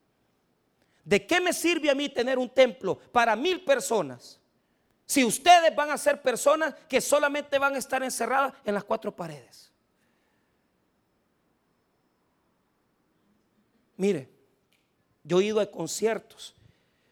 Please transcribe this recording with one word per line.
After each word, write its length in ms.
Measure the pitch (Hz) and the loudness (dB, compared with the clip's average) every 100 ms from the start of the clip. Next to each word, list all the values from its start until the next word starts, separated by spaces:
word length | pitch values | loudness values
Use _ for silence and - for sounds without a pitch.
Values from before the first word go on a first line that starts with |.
| _ _ _ _ _ _ _ _ _ _ | _ _ _ _ _ _ _ _ _ _
¿De 220 | - 196 - | -2 -2 2
qué 140 | 349 | 0
me 140 | 359 | 0
sirve 360 | - 330 339 294 | -2 0 0 0
a 60 | 277 | 0
mí 140 | 285 | -2
tener 280 | 277 254 262 | -4 -4 -2
un 120 | 254 | -2
templo 480 | - 262 - 185 151 | 2 2 2 -6 -6
para 380 | - 240 233 214 | -2 0 2 2
mil 280 | 320 359 | -2 -4
personas 760 | - 269 - 226 151 123 - - _ _ _ _ _ _ - | 0 0 0 -2 -4 -10 -20 -20 _ _ _ _ _ _ -4
si 180 | - | 0
ustedes 500 | 240 - 349 349 320 | 2 2 6 8 6
van 160 | - 294 | 0 -2
a 80 | 277 | -2
ser 240 | 294 285 | -2 0
personas 540 | - 233 - 311 320 - - | -2 0 2 2 0 -6 -4
que 100 | 262 | -2
solamente 580 | - 285 294 285 285 277 | 2 2 2 -2 -2 0
van 180 | 277 277 | 0 -2
a 20 | |
estar 260 | - 262 | -4 -6
encerradas 500 | 262 262 226 262 262 - - | -4 -6 -2 -2 -2 -4 -6
en 80 | |
las 100 | 202 | -6
cuatro 320 | 196 196 214 - | -4 -6 -6 -10
paredes? 560 | 170 143 120 - - _ _ _ _ _ _ _ _ _ _ _ _ _ _ _ _ _ _ _ _ _ _ _ _ _ _ _ _ _ _ _ _ _ _ _ _ _ _ _ _ _ _ - | -12 -14 -20 -20 -20 _ _ _ _ _ _ _ _ _ _ _ _ _ _ _ _ _ _ _ _ _ _ _ _ _ _ _ _ _ _ _ _ _ _ _ _ _ _ _ _ _ _ -4
Mire, 340 | 190 175 131 _ _ _ _ _ _ _ _ _ | -2 -2 -6 _ _ _ _ _ _ _ _ _
yo 160 | 151 180 | -2 0
he 60 | 208 | 2
ido 140 | 220 | 0
a 120 | 196 | -2
conciertos 840 | - 165 - 214 214 - - - _ _ _ _ _ _ | -4 -8 -4 -2 -4 -10 -20 -20 _ _ _ _ _ _